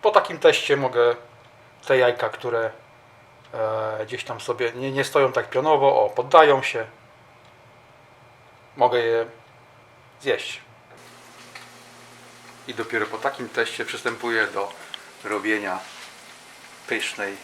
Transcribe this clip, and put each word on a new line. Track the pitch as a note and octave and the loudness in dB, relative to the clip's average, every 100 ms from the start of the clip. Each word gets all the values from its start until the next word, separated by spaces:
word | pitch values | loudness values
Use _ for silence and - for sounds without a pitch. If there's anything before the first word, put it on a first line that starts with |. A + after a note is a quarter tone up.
Po | G#3+ | 6
takim | G3+ - E3 | 4 2 4
teście | E3 D3 - C#3+ | 4 4 2 0
mogę | C3 A#2+ A#2+ A#2+ - - - - - - - | 2 2 2 2 -10 -20 -20 -20 -20 -20 0
te | C3 | 4
jajka, | B2 B2 A#2 | 4 2 -4
które, | - B2+ A#2 A2+ - - - - - - - - | -4 -4 -2 -4 -6 -20 -20 -20 -20 -20 -20 -16
e, | A#2 A2 A2 A2 A2 G#2+ | -6 -4 -4 -4 -6 -8
gdzieś | A#2+ | -8
tam | - A2+ | -10 -10
sobie | - A#2 A#2+ | -6 -2 -2
nie, | A#2+ C3+ | -4 -6
nie | C3+ | -2
stoją | C3+ D3 C3+ | 0 2 2
tak | B2 A2 | 2 -2
pionowo, | B2+ D3+ D3+ C3+ - G#2 | 0 2 4 6 4 2
o, | |
poddają | - B2+ E3 D3+ C#3 | 0 6 8 8 6
się, | B2+ A#2+ A2+ - - - - - - - - - - - - - - - - - - - | 2 -6 -8 -12 -20 -20 -20 -20 -20 -20 -20 -20 -20 -20 -20 -20 -20 -20 -20 -20 -20 0
mogę | B2 B2 | 2 2
je | A2+ A#2 A2+ - - - - - - - - - | 0 0 -2 -10 -20 -20 -20 -20 -20 -20 -20 -10
zjeść. | C#3 - - - - - - - - - - - - - - - - - - - - - - - - | -4 -4 -4 -12 -18 -20 -20 -20 -20 -20 -20 -20 -20 -20 -20 -20 -20 -20 -20 -20 -20 -20 -20 -20 -16
I | |
dopiero | A#2 G#2+ A#2 G#2+ | -10 -6 -4 -4
po | A2 | -4
takim | C#3 - A#2+ | -6 -6 -8
teście | - A#2 - A#2+ | -4 -4 -6 -8
przystępuję | A#2+ B2 A2+ A#2+ A2+ G#2 | -6 -8 -6 -4 -2 -2
do | G2 G2+ - - - - - | -2 -8 -10 -18 -18 -18 -16
robienia | G#2 G#2 G2+ G#2+ G2+ F#2 - - - - - - - - - - - | -8 -6 -2 -2 -4 -8 -10 -18 -20 -20 -20 -20 -20 -20 -20 -20 -8
pysznej | A2+ - - G2+ G2 | -6 -6 -8 -8 -10